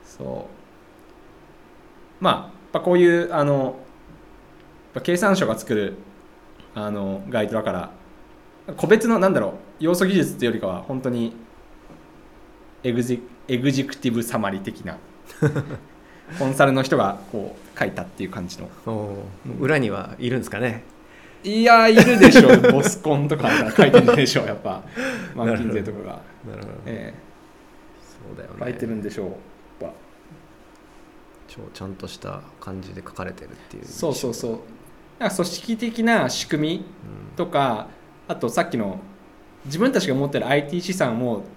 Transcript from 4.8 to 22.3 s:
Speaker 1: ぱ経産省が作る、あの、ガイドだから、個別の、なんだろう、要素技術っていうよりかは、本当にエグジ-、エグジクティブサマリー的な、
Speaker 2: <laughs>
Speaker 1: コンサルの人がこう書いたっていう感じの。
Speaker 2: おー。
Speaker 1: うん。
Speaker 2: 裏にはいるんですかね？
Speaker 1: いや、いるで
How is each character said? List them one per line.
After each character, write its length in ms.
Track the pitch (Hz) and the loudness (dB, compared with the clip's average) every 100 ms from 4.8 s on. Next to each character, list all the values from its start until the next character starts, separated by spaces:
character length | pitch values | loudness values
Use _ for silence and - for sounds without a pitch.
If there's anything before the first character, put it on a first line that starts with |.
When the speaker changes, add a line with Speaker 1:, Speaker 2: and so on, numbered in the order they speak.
| - | -12
Speaker 1:
ぱ 60 | 131 | -8
経 160 | - 175 | -2 2
産 180 | 202 196 | 2 2
省 100 | - | 2
が 120 | - | -2
作 160 | - | -2
る、 200 | 110 98 - - - - - - - - | -2 -2 -6 -18 -20 -20 -20 -20 -20 -16
あ 160 | 107 104 | -8 -6
の、 320 | 104 98 98 - | -4 -4 -6 -4
ガ 140 | 120 | -4
イ 60 | 107 | -2
ド 60 | |
だ 80 | - | -2
か 100 | 98 | -2
ら、 180 | 90 82 - - - - - - - - 147 | -4 -8 -14 -20 -20 -20 -20 -20 -18 -16 -6
個 100 | 170 | 2
別 220 | 220 233 | 2 4
の、 100 | 220 | 2
な 100 | 190 | 2
ん 60 | |
だ 60 | 151 | 2
ろ 80 | 101 | -2
う、 40 | - - - | -6 -18 -4
要 140 | 156 | 0
素 120 | 180 185 | 2 2
技 80 | |
術 220 | 190 143 - | 2 0 0
っ 20 | |
て 80 | 120 | -2
い 20 | |
う 40 | |
よ 20 | 110 | -2
り 40 | |
か 60 | 95 | -4
は、 160 | 92 | -6
本 200 | - 131 | -8 -6
当 80 | 127 | -4
に 240 | 120 113 - - - - - - - - - - - - - - - | -4 -4 -8 -20 -20 -20 -20 -20 -20 -20 -20 -20 -20 -20 -20 -20 -6
エ 100 | 127 | -2
グ 100 | 120 | -2
ジ-、 200 | 120 120 - - - | -2 -4 -6 -20 -4
エ 100 | 123 | 0
グ 120 | 139 | 0
ジ 140 | 135 135 | 0 -2
ク 100 | - | -4
テ 140 | 131 | -2
ィ 20 | |
ブ 100 | 117 | -2
サ 160 | 117 120 | -2 -2
マ 120 | 101 | -2
リ 80 | 98 | -4
ー 20 | |
的 180 | 98 - | -8 -10
な、 160 | 90 - - - - - | -12 -14 -18 -20 -20 -2
Speaker 2:
<laughs> 1000 | 151 143 - 139 - - - - - 170 | -2 -2 -8 -12 -16 -20 -20 -20 -18 -4
Speaker 1:
コ 80 | 135 | -2
ン 80 | |
サ 120 | 135 139 | 4 4
ル 60 | |
の 100 | 131 | 4
人 140 | 131 139 | 2 2
が 220 | 98 98 - | 0 -2 -10
こ 220 | 113 98 - - | -8 -8 -12 -20
う 40 | - | -6
書 60 | |
い 60 | 104 | -6
た 120 | 95 | -6
っ 40 | 90 | -12
て 180 | - | -10
い 20 | 92 | -10
う 40 | |
感 180 | - 87 | -8 -12
じ 100 | - | -12
の。 100 | 87 - - | -16 -12 -8
Speaker 2:
お 220 | 110 104 101 101 92 131 | -8 -8 -10 -14 -14 -12
ー。 60 | |
Speaker 1:
う 80 | 120 | -4
ん。 0 | |
Speaker 2:
裏 180 | 135 151 | 0 0
に 120 | 117 | 0
は 240 | 98 92 - | -4 -10 -8
い 100 | 120 | -4
る 80 | 123 | -4
ん 40 | |
で 40 | |
す 60 | - | -6
か 80 | 104 | -4
ね？ 260 | 123 117 - - - - - - | -4 -6 -14 -20 -20 -20 -20 -12
Speaker 1:
い 200 | 190 214 | -4 0
や、 220 | 233 233 226 | 6 6 8
い 60 | |
る 240 | 220 247 233 | 8 8 10
で 140 | - | 12